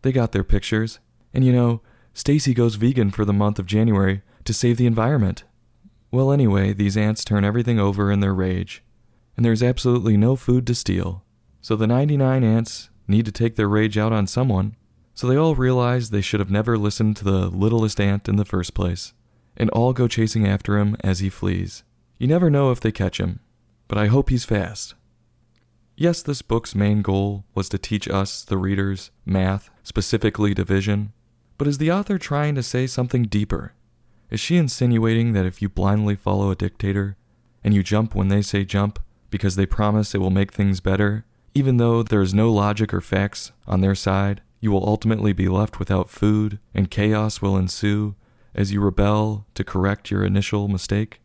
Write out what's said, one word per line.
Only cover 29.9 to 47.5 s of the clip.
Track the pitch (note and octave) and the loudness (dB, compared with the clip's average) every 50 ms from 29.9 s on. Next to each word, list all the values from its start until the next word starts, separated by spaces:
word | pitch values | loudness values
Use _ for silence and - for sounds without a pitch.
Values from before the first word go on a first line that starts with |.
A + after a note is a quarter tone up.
| - - G2 - - A2 - A2 - - G#2+ G#2 G2+ | -4 -4 -2 -2 -2 0 0 0 0 0 0 0 0
division, | G2 F#2+ F2 G2 G2 F#2+ G#2 G#2 G2+ G#2+ G#2 - _ _ _ _ _ _ _ _ _ | -2 -2 0 0 0 0 0 -2 -2 -2 -6 -10 _ _ _ _ _ _ _ _ _
but | C#3+ C#3+ | -2 -2
is | C#3+ C3+ | -2 0
the | D#3 D#3+ F3 | 0 0 0
author | G3 G#3 - G#3 | 0 0 -2 -4
trying | F3+ - - D3 C#3+ D3 D3 D3 | -4 -4 -4 -2 -2 0 0 -2
to | C3+ A#2+ | -2 -4
say | - - B2 C3 | -4 -2 -2 -2
something | C3 - - B2 B2 - B2+ A#2+ | -2 -2 -4 -4 -2 0 -2 -2
deeper? | G#2+ - G#2 G#2 - - - - - _ _ _ _ _ _ _ _ _ _ _ _ | 0 0 -2 -2 0 -4 -6 -6 -10 _ _ _ _ _ _ _ _ _ _ _ _
Is | A2+ A2 | -8 -8
she | - - E3+ | -2 0 2
insinuating | F3+ E3 C3 - - B2+ B2 A#2+ A2+ A2 A2+ A2+ A#2 A#2 A#2 A2 | 2 2 2 0 0 0 2 2 2 2 2 2 2 2 2 0
that | G2 F#2 | 0 0
if | F2+ F#2+ - | -2 -2 -4
you | G#2 F#2+ | -6 -4
blindly | - - F#2+ G2 G2+ G#2 G#2+ G#2 G2+ | -2 0 0 2 2 2 2 0 -2
follow | G2 _ G2+ G2 G2 G2 G2 | -2 _ -2 0 0 0 0
a | F#2+ | 0
dictator, | - F#2+ F#2 - _ - G2 G2 G2+ G2 G2 G2 _ _ _ _ _ _ _ _ _ - | -2 -4 -6 -6 _ -4 -2 0 -2 -2 -4 -6 _ _ _ _ _ _ _ _ _ 0
and | G#2 G#2 | 2 2
you | G2+ F#2 | 2 2
jump | - G#2+ G#2+ A2+ A2 - | 2 0 0 0 0 -2
when | G2+ G2 F#2+ | -2 0 2
they | G2 G2+ | 2 0
say | G#2 - - G2+ G2 | 0 0 -2 -2 -2
jump, | F#2+ - G2+ G2+ G#2 G#2 - - - _ _ _ _ | 0 0 0 0 0 -2 -6 -12 -12 _ _ _ _
because | - G2 - G2 F2 | -6 -2 -2 -2 0
they | F#2+ G2 | 0 0
promise | F#2 - - G#2+ G#2 G#2 G#2+ G#2+ - - | 0 0 0 0 2 2 0 0 0 -2
it | G2+ | -2
will | F#2 F#2+ | 0 2
make | F#2 F#2+ G2 G2 - | 2 2 0 0 0
things | - G2+ G2 F#2+ F#2 | 0 0 0 0 0
better, | - F#2+ F#2+ G2 G#2 G2+ G#2 A2 - _ _ _ _ - _ | 0 -2 0 2 2 0 0 -4 -8 _ _ _ _ -6 _
even | C#3+ C3+ C3+ B2+ | 0 2 2 4
though | A#2+ A#2 A#2 A#2 A#2 A2+ | 4 4 4 2 2 0
there | G#2+ - G#2 G2 | 2 2 2 2
is | F#2 F#2 | 4 4
no | G#2 A2 A#2 | 4 4 4
logic | A2 G#2 G2+ G#2 G#2 G#2 A2 G2+ - | 4 4 2 0 0 0 -2 -2 -2
or | F#2 E2+ | -6 -4
facts | - - F#2+ G2 G2+ - - - - _ _ _ | -2 -2 0 0 -2 -4 -10 -16 -16 _ _ _
on | - - F#2 F#2+ | -4 0 2 2
their | F#2+ G2 | 2 0
side, | F#2+ - G2 F#2+ F#2+ G2 G2+ G2+ F#2+ _ _ _ _ | 0 0 -2 0 0 0 -2 -4 -6 _ _ _ _
you | - G#2+ G2+ | -2 0 0
will | F#2+ F#2+ G#2 | 2 2 2
ultimately | G#2 G#2+ - A2 A2 G#2+ G#2 G#2+ G2 | 0 0 2 0 0 0 0 -2 0
be | F2 F#2 F#2 | 0 0 0
left | F#2 F#2+ G#2+ G#2 - - | 2 0 0 -2 -2 -8
without | F#2+ - F#2+ F#2 F2+ - | -4 -2 0 -2 -2 -4
food, | - - - G#2 G#2+ G#2+ G#2+ G#2+ G2+ G2+ _ _ - | -4 0 2 2 2 2 0 -2 -4 -8 _ _ -2
and | - G2 F2 | -2 -2 -2
chaos | - - G2+ G#2+ A2 G#2+ G#2+ A2 - - - | 0 -2 0 0 0 0 -2 -4 -4 -4 -2
will | G2 | 0